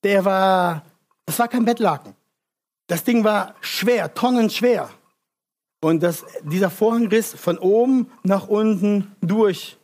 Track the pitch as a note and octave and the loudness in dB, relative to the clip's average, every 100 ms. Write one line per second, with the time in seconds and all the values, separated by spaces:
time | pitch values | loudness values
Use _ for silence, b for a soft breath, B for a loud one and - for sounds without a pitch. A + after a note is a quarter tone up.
0 | G3 G3 F#3+ F#3+ F#3+ F#3 F3 D#3+ - _ | 2 2 2 2 2 2 0 -4 -12 _
1 | _ _ - D#3 A#3 B3 A3+ A#3+ G3+ C#3+ | _ _ -8 -4 -2 0 0 0 -2 -2
2 | - - _ _ _ _ _ _ - E3+ | -10 -20 _ _ _ _ _ _ -8 -4
3 | - A#3 G#3+ G#3+ F#3+ - - - G3+ A#3+ | 0 2 2 0 -4 -12 -10 -4 0 0
4 | E3 - B3 B3 A3 - B3 G#3+ B2+ - | -2 -2 0 2 0 2 2 2 -4 -14
5 | _ _ _ _ _ _ _ _ D#3 E3 | _ _ _ _ _ _ _ _ 0 2
6 | F3 D#3+ - - D3 F3+ F#3+ - G#3+ A#3 | 0 -2 -12 -14 -6 -2 -2 0 0 2
7 | A3+ G#3+ A3 - - E3+ F3+ G#3+ B3 C4 | 2 0 -2 -6 -4 0 2 2 4 0
8 | A#3 B F#3+ G3 G3 G#3 A3 G3+ G3+ G3+ | -2 B -2 -2 0 0 0 0 0 -2
9 | G3 - E3+ G#3+ G#3+ E3 - - | -4 -8 -2 2 0 0 -12 -20